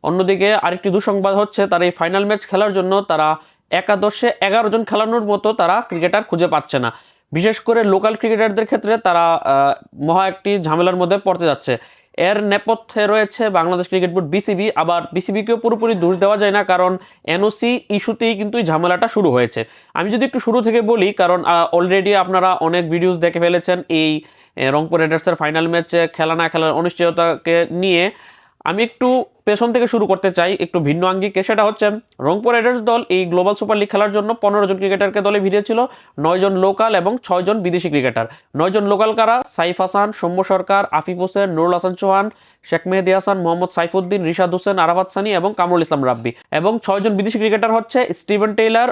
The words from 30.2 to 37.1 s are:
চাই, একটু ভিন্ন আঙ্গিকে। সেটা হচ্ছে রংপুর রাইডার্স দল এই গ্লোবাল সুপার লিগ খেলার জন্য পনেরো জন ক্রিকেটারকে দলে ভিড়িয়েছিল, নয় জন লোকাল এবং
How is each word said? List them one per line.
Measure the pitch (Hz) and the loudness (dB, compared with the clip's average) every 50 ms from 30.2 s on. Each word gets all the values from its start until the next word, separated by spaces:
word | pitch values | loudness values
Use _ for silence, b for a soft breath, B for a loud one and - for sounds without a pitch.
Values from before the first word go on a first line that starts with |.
| 196 190 | 0 -2
চাই, | 185 185 170 185 196 - | 0 0 0 0 0 -2
একটু | 175 165 - 180 | -4 -2 -2 -2
ভিন্ন | 151 143 147 170 180 | 0 0 0 0 0
আঙ্গিকে। | 185 185 190 190 208 196 190 | 0 0 -2 -4 -2 -2 -2
সেটা | 190 - 220 208 208 | -2 0 2 2 2
হচ্ছে | 214 214 - 214 208 208 220 _ _ _ - | 0 0 0 0 0 0 -2 _ _ _ -4
রংপুর | 127 143 175 208 226 240 240 | -2 0 0 0 0 2 2
রাইডার্স | 233 220 247 247 247 | 2 2 2 0 0
দল | 214 247 233 233 233 - | 0 0 0 0 0 0
এই | 180 185 185 | 0 0 0
গ্লোবাল | 175 170 180 180 196 208 | 0 0 2 2 2 0
সুপার | 208 220 202 220 | -2 -2 -2 0
লিগ | 208 208 202 | 0 0 0
খেলার | - 202 208 208 | 2 0 0 2
জন্য | 196 214 202 214 226 | 0 -2 -2 -2 -4
পনেরো | 226 - 202 202 208 202 | 0 0 2 2 2 2
জন | 185 196 | 0 0
ক্রিকেটারকে | 185 196 196 196 190 202 190 180 208 | -2 0 -2 0 0 0 0 0 0
দলে | 190 202 208 202 | 0 0 0 2
ভিড়িয়েছিল, | 190 196 185 208 202 - 226 226 247 277 B B B B B - | 0 2 0 0 0 0 0 0 0 -2 B B B B B -2
নয় | 143 160 175 190 | 0 0 2 2
জন | 190 202 196 | 2 2 2
লোকাল | 185 185 196 196 202 220 226 214 | 2 2 2 2 2 0 2 2
এবং | 185 170 196 | 0 0 0